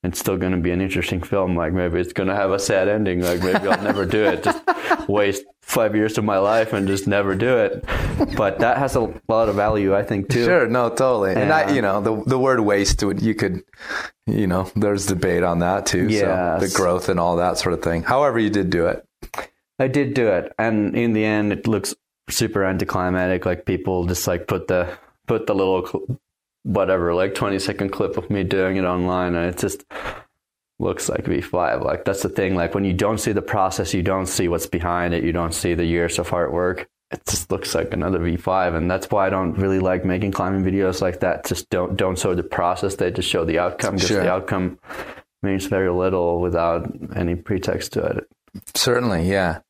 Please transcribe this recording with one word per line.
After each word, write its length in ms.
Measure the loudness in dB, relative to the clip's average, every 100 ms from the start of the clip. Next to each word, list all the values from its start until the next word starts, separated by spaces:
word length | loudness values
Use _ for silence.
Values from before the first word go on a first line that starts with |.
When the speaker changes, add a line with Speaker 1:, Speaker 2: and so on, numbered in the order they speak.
Speaker 1:
It's 160 | -4 -4
still 160 | -2 0
gonna 220 | 0 0
be 140 | 0
an 100 | 0
interesting 400 | 0 -2 -2 -4
film. 340 | 0 0 2 0
Like, 160 | 0
maybe 300 | 0 0 0
it's 100 | -2
gonna 240 | -2 0 0
have 160 | 2
a 80 | 0
sad 300 | 2 2 2
ending. 320 | 2 0 2
Like, 200 | 0 2
maybe 240 | 2 2 2
I'll 160 | 0
never 240 | 0 0 0
do 200 | 2 2
it. 180 | 2
Just 180 | -2 0 -2 -2 0
Speaker 2:
<laughs> 220 | -2 0
Speaker 1:
waste 380 | 2 2 0 -8 _
five 340 | -4 0 2 2
years 220 | 2 2
of 80 | 2
my 120 | 2
life 360 | 4 2 2
and 120 | 0 0
just 220 | 0 2
never 260 | 2 2
do 260 | 0 2 2
it. 260 | 2 -2 -4 -2 -2 0 -2 2
But 240 | 0 2
that 180 | 2 2
has 200 | 0 0
a 160 | -2 -6 0
lot 180 | 2 2
of 80 | 2
value, 400 | 2 2 2 2
I 80 |
think, 240 | 0 -2 0
too. 160 | 2
Speaker 2:
Sure, 240 | 4 4 4
no, 220 | 2 0
totally. 440 | 2 2 2 2
And 200 | 2 2
I, 80 | 2 2
Speaker 1:
Yeah. 40 | 2
Speaker 2:
you 60 |
know, 200 | 2 2
the, 220 | 0 0 0
the 120 | 2
word 200 | 4 4
waste, 420 | 4 2 2 2 0
would, 160 | 0
you 140 | 0 0
could, 260 | -2 -2 -10 -20 -10 -8 -8 _ -2
you 180 | 0 2
know, 220 | 0 -2 0
there's 300 | 0 0 0
debate 380 | 0 2 2
on 160 | 2 2
that, 260 | 2 0 0
too. 240 | 0 2
So 160 | 2 2
Speaker 1:
Yes. 360 | 2 0 0
Speaker 2:
the 160 | 0 2
growth 300 | 2 2 0
and 140 | 0
all 160 | 2 2
that 200 | 2 0
sort 140 | -2
of 100 | 0
thing. 220 | 0 -2
However, 340 | 0 2 2 2
you 120 | 2
did 200 | 2 2
do 160 | 2 2
it. 180 | -2 -10 _ -14 -12 -12 _ _ -2
Speaker 1:
I 80 | 0
did 260 | 2 0
do 140 | 2 2
it. 240 | 2 -2 -2
And 340 | 0 2 0
in 200 | 2 2
the 100 | 2
end, 300 | 2 2 0
it 140 | 0 0
looks 260 | 0 -2 -10 _ _ -8
super 360 | -2 0 0 0
anticlimactic. 800 | 0 -2 0 0 0 0 0 0
Like, 180 | -2 -2
people 380 | -2 0 0 0
just, 200 | -2 -2
like, 180 | -4 -2
put 200 | -4 0
the, 220 | 0 0 -6 -20 _ -4
put 220 | -2 0
the 80 | 0
little 300 | 2 0 -2
cl-, 320 | -8 -8 -10 _ _ _ _
whatever, 500 | -2 0 2 2 2
like, 220 | 0 0 0
twenty-second 540 | -2 0 -2 -4 -4
clip 260 | -2 -4 -4
of 120 | -4
me 140 | -2
doing 320 | 0 0 0 0
it 60 |
online, 500 | 0 0 0 0 0 -2
and 100 | -2
it 80 | -2
just 280 | -4 -6 -12 -12 -12 -12 -20 _ _ _ _ -6
looks 300 | -4 -4 -4
like 160 | -4 -2
V 140 | -4
five. 400 | -2 -2 0 0
Like, 220 | -2 -2 -2
that's 160 | -2
the 80 | -4
thing. 260 | -2 0 0
Like, 200 | 0 0
when 80 | 0
you 80 |
don't 240 | 0 0 0
see 140 | 0
the 100 | -2
process, 520 | -2 0 0 0 -2
you 100 | 0
don't 220 | 0 0 -2
see 200 | -2 0
what's 180 | 0 -2
behind 460 | -2 -2 0 0
it, 100 | 0
you 80 | 0
don't 220 | 0 -2
see 200 | -2 -2
the 120 | 0 0
years 340 | 0 0 -2
of 100 | -2
hard 220 | -2 0
work. 380 | 0 -2 -2 -10 _ _
It 100 | -10 -6
just 220 | -6 -4
looks 240 | -4 -2
like 200 | -2 -2
another 260 | -2 -2 0
V 160 | 0 -2
five, 380 | 0 0 0 0
and 160 | 0
that's 180 | -2 0
why 160 | 0 2
I 40 |
don't 240 | 0 -2
really 260 | 0 0 2
like 240 | 2 0 0
making 260 | 0 -2
climbing 300 | -2 -2 0
videos 380 | 0 2 0 0
like 200 | -2 0
that. 240 | -2 -2 -4
Just 240 | -6 -4
don't, 260 | -2 -2 -2
don't 220 | -2 0
show 160 | 0 0
the 80 |
process. 520 | -2 0 0 0 -4 -2
They 140 | -2
just 200 | -2 -2
show 160 | 0 0
the 120 | 0
outcome, 400 | 0 -2 -2 0
'cause 100 | 2
Speaker 2:
Sure. 140 | 2
Speaker 1:
the 80 | 2
outcome 460 | 0 -2 -2 -2 -6 -16 -14 -14 -18 _ _
means 240 | -2 -2 -2
very 240 | 0 0
little 500 | 2 0 2 0 0
without 500 | 0 2 2 0 -4 -10 -8 -4
any 200 | -2 -2
pretext 580 | -2 -4 -2 -4 -4
to 100 | -4 -2
it. 220 | -4 -8 _ _ -20 -8 -2
Speaker 2:
Certainly, 540 | 0 2 0 0 2
yeah. 300 | 2 0 -2 _